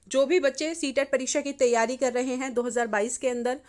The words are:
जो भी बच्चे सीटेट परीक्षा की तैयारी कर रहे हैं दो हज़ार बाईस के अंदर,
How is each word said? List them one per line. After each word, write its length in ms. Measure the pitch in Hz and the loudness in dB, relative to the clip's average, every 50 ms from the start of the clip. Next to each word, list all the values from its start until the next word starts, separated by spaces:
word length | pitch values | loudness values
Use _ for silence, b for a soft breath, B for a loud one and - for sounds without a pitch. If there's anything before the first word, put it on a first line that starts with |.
| b | b
जो 180 | - 254 262 277 | -2 0 2 4
भी 140 | 254 359 359 | 4 4 4
बच्चे 340 | 277 269 269 - 302 320 330 | 2 2 0 0 -2 -4 -4
सीटेट 360 | 330 302 269 233 285 269 269 | -4 -4 -2 0 -2 0 0
परीक्षा 300 | 285 254 262 254 - 294 | 0 -2 0 -2 -2 -2
की 100 | - 277 | -2 -2
तैयारी 440 | 277 - 262 240 233 226 226 233 262 | 0 2 2 4 4 4 2 2 0
कर 160 | 240 277 247 233 | 0 -2 0 0
रहे 220 | 247 254 269 254 | 0 -2 -2 -2
हैं 180 | 254 262 269 226 | -4 -4 -2 -2
दो 80 | 240 | -2
हज़ार 260 | 240 247 233 240 233 | -2 0 0 -2 0
बाईस 300 | 220 214 208 208 247 - | 0 0 0 0 -2 -2
के 100 | - 269 | -2 -2
अंदर, 320 | 254 247 240 233 247 254 294 B | -2 -2 -2 -2 -2 -4 -4 B